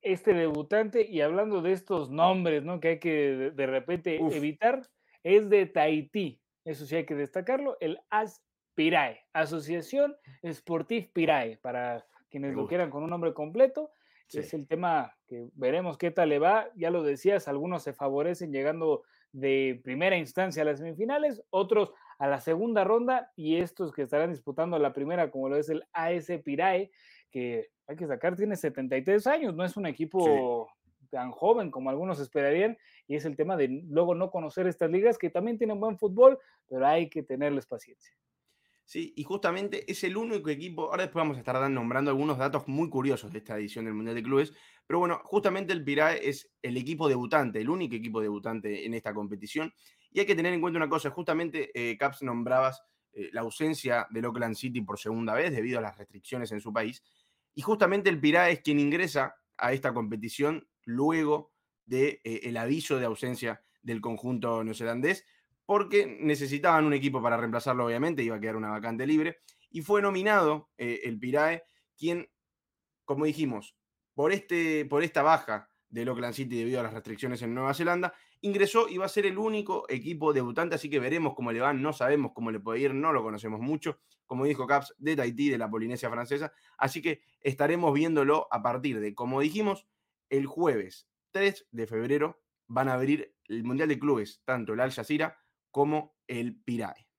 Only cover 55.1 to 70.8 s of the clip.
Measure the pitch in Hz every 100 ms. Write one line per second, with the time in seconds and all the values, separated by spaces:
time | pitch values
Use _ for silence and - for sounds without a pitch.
55.1 | 113 113 113 170 131 117 123 107 98 101
56.1 | 101 - 127 113 107 110 110 110 123 _
57.1 | _ _ _ _ - 139 214 185 202 196
58.1 | 165 151 165 180 170 - 147 143 165 175
59.1 | 143 135 - _ - 120 135 135 120 110
60.1 | 110 110 - 143 160 - _ - 120 147
61.1 | 165 151 151 147 _ _ _ _ 127 143
62.1 | - 113 113 120 117 117 151 - 135 120
63.1 | 110 127 123 117 107 _ _ 117 113 117
64.1 | 110 123 123 120 113 110 110 113 117 147
65.1 | 190 _ _ _ _ - 208 202 202 202
66.1 | 110 151 147 139 143 175 160 151 143 135
67.1 | 131 117 117 117 117 135 123 120 117 156
68.1 | 156 117 110 110 110 107 107 113 113 131
69.1 | 156 160 160 - _ _ 165 156 208 202
70.1 | 190 196 208 160 151 - _